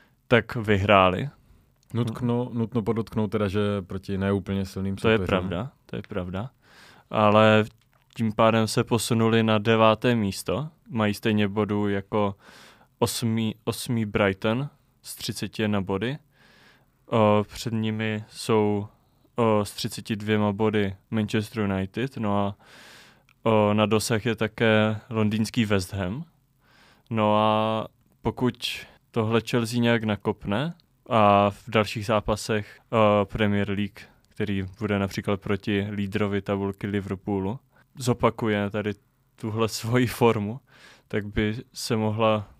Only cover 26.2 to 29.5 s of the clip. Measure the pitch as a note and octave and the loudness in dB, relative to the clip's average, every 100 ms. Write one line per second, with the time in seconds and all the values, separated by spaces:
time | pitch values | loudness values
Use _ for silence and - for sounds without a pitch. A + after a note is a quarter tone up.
26.2 | E3+ _ _ _ _ _ _ _ - A2+ | -12 _ _ _ _ _ _ _ -6 0
27.2 | G#2+ G#2+ A2 G#2+ A2 A2 - _ _ _ | 2 4 4 2 0 -2 -6 _ _ _
28.2 | A#2 - B2+ - - - - _ _ A#2+ | -6 -2 -2 -2 -8 -10 -14 _ _ -4
29.2 | A2 A2+ - | 0 0 0